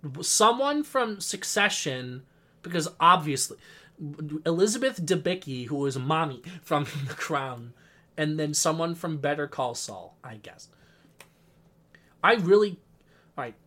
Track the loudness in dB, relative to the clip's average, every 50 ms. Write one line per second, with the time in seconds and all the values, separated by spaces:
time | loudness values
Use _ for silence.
0 | -12 -12 -10 -6 -2 0 4 6 6 6 6 4 0 0 0 -2 -4 -2 0 0
1 | 0 0 -4 -6 -6 -8 -8 -6 -6 -4 0 2 2 2 2 -2 -4 -4 -4 -4
2 | -6 -8 -10 -12 -14 _ _ _ _ _ _ _ _ -4 -2 -2 -2 -2 -2 _
3 | 8 8 8 8 6 0 -2 -2 -2 -4 -6 -14 -18 -20 -20 -20 -20 -20 _ -12
4 | -12 -12 -10 -10 -10 -8 -8 -4 -2 0 2 4 4 4 4 2 0 0 0 0
5 | 0 0 0 2 2 0 -2 -2 -4 -8 -6 -6 -4 -4 -2 0 0 0 0 -2
6 | 0 0 2 2 0 -2 -4 -10 -14 -16 -16 -16 -4 0 0 0 0 -2 -6 -8
7 | -8 -8 -6 -8 -6 -2 -2 -2 -2 -4 -8 -10 -12 -16 -18 _ -20 -20 _ _
8 | _ _ _ -4 -2 -2 0 -2 -2 -2 0 0 2 2 2 2 0 -2 -2 -4
9 | -4 -4 -4 -2 0 -2 0 0 -4 -6 -4 -4 -4 -4 -4 -6 -10 -10 -10 -12
10 | -14 -16 -20 _ -18 -18 -18 -16 -18 -20 -20 -20 -20 -20 _ _ _ _ _ _
11 | _ _ _ _ -20 _ _ _ _ _ _ _ _ _ _ _ _ _ _ -20
12 | _ _ _ _ 2 4 4 4 6 6 6 6 6 4 -2 -10 _ _ _ _
13 | _ _ _ _ _ _ _ -10 -10 -10 -10 _ _